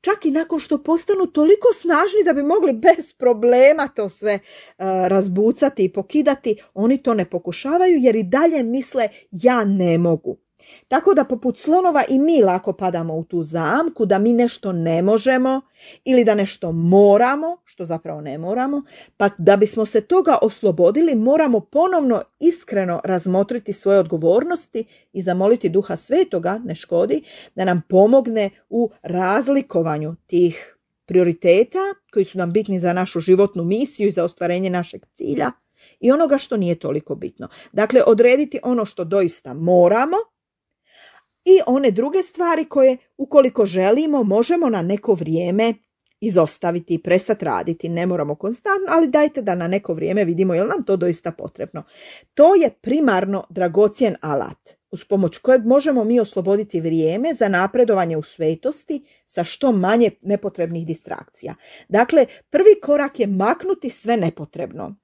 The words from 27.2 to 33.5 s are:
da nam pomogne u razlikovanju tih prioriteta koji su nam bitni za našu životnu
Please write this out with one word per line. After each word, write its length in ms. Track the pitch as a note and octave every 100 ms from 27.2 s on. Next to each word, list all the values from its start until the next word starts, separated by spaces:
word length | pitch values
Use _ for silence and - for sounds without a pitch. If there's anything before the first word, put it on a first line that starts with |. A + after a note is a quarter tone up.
| - - - -
da 100 | F#3+
nam 160 | F3+ -
pomogne 600 | F#3 G#3 C4+ A#3 A3 G3 _ _
u 200 | A3+ A3+ _
razlikovanju 1120 | - F3+ F#3 G#3+ B3+ C#4 C4+ F3 E3 D3+ D#3 E3 _
tih 500 | F3 F3 D#3 - _ _ _ _
prioriteta 720 | F3+ F3 E3 F3 F#3 A#3+ F#4 G4 G4 _
koji 120 | A3 F#3+
su 120 | F#3
nam 140 | F3
bitni 260 | F#3+ G#3 F#3+
za 140 | F3
našu 260 | F3+ F#3 E3+
životnu 440 | E3 F#3 G3